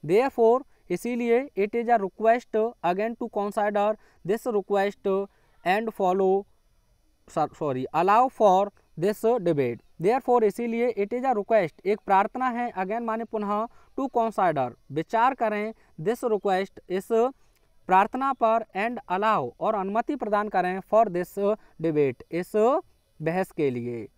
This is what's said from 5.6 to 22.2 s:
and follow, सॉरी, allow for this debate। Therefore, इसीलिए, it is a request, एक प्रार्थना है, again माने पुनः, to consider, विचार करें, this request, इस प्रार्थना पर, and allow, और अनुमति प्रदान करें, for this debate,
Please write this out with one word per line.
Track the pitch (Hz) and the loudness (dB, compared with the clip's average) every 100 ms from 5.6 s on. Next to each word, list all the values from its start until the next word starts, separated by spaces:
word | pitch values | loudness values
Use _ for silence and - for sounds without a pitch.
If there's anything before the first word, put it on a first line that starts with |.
and | 170 196 226 - | -2 -2 -2 -2
follow, | 190 185 190 190 202 _ _ _ _ _ _ _ _ | 0 2 2 2 -2 _ _ _ _ _ _ _ _
सॉरी, | - 147 - 151 127 131 - | -4 -4 -4 -4 -4 -4 0
allow | 185 214 262 | 4 4 2
for | - 214 185 202 _ _ - | 4 4 4 2 _ _ -4
this | 180 214 226 240 | -2 0 0 0
debate। | 175 151 127 120 _ _ | 0 0 0 -2 _ _
Therefore, | 170 240 254 247 | 0 0 2 2
इसीलिए, | 220 196 233 233 240 202 | 2 0 -4 -2 -2 -2
it | 202 | -4
is | 247 262 | -2 -2
a | 226 | -2
request, | 202 226 170 - 185 | 2 2 2 -4 -4
एक | 208 - | -4 2
प्रार्थना | 190 202 247 254 | 2 2 -2 -4
है, | 233 240 | -2 -6
again | 185 185 226 | -6 -6 -4
माने | 233 220 214 | -4 -6 -6
पुनः, | 220 202 208 226 - _ - | -6 -2 -4 -4 -10 _ -8
to | 269 247 | -4 0
consider, | 226 214 185 151 123 - _ | 0 2 0 2 -4 -6 _
विचार | 139 165 226 247 | -6 -2 2 2
करें, | 262 220 208 214 226 _ - | 2 -2 -2 -6 -10 _ -8
this | 160 247 | -4 -2
request, | 247 214 202 185 196 - _ | -2 0 0 0 -2 -10 _
इस | 185 - 226 247 - _ _ _ _ - | -6 0 0 0 -2 _ _ _ _ 2
प्रार्थना | 185 202 262 269 262 | 4 4 0 -4 0
पर, | 226 226 220 190 | 2 0 -2 -4
and | 220 240 - | -4 -6 -6
allow, | 180 214 202 127 - | -2 0 0 -2 -4
और | 196 220 | -4 -2
अनुमति | 190 208 240 285 | -2 -4 -4 -6
प्रदान | 220 208 208 | -2 -2 0
करें, | 196 180 185 - | -2 -2 -4 0
for | 214 220 | 2 2
this | 175 180 - 202 214 _ _ | 0 -6 -2 -2 -2 _ _
debate, | 160 151 139 123 | -2 2 0 0